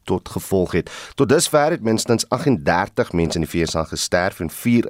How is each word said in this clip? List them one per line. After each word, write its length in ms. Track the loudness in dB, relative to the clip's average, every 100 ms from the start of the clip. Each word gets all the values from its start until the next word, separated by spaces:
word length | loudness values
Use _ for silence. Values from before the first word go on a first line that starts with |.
tot 240 | -4 -4 -4
gevolg 440 | -10 -2 0 0
het. 400 | -2 -4 -10 -8
Tot 140 | 0 2
dusver 420 | 4 4 2 2
het 120 | 0
minstens 460 | 0 0 2 0 0
agtendertig 840 | -2 0 0 2 0 0 -2 -2
mense 260 | 0 0 0
in 60 |
die 60 | -2
V 180 | -2 -2
S 80 | -2
A 80 |
gesterf 560 | -4 -6 -2 0 0 -4
en 80 | -8
vier 380 | -4 2 2